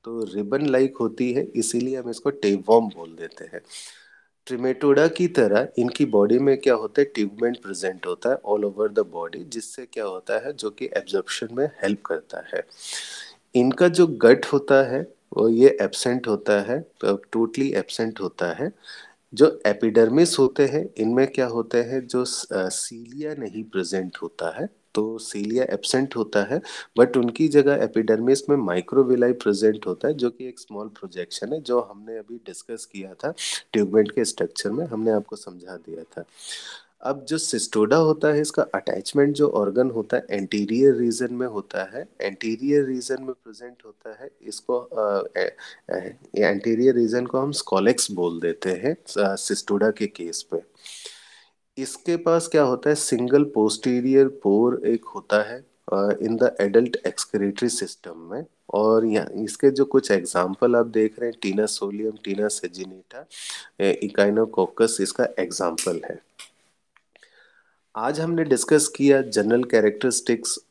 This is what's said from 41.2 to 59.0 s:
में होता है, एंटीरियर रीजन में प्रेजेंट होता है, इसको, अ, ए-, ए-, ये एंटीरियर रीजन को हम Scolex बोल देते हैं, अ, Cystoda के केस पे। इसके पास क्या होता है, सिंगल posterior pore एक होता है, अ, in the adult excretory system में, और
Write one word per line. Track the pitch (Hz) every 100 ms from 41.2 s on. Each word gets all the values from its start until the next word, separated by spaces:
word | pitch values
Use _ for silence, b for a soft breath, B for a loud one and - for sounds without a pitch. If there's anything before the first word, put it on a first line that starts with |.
| 123
में | 123 127
होता | 107 - - 95 117
है, | 165 _
एंटीरियर | 98 98 113 113 135 147
रीजन | 135 127 123 131
में | 131
प्रेजेंट | 127 113 107 123 123 110
होता | 104 113 110
है, | 135 _
इसको, | 104 - - 123
अ, | 123 113 107 101 - 92
ए-, | 95 - B B -
ए-, | 92 92 - - -
ये | 101
एंटीरियर | 101 117 113 127
रीजन | 120 113 123 123
को | 131
हम | 139
Scolex | 143 - 95 101 123 -
बोल | 95 87 85
देते | 85 82 92
हैं, | 92 123 170 - 101
अ, | 98
Cystoda | 98 - 101 - 101 107 104
के | 104
केस | - 85 82
पे। | - 82 _ B B B B B B B B _ _ -
इसके | 131 - - 170
पास | 160 165 165
क्या | 156
होता | 139 123 147
है, | 147
सिंगल | - 117 123 139 143 113
posterior | 107 - 131 123 127 135 135 135 101
pore | 101 120 123
एक | 107 117
होता | - 101 - 107
है, | 107 123 _ _ -
अ, | 98 101
in | 101 110
the | 113 123 -
adult | 101 110 123 - -
excretory | - - 107 101 101 120
system | - 95 - 90 82
में, | 82 113 160 _ -
और | 101 110 110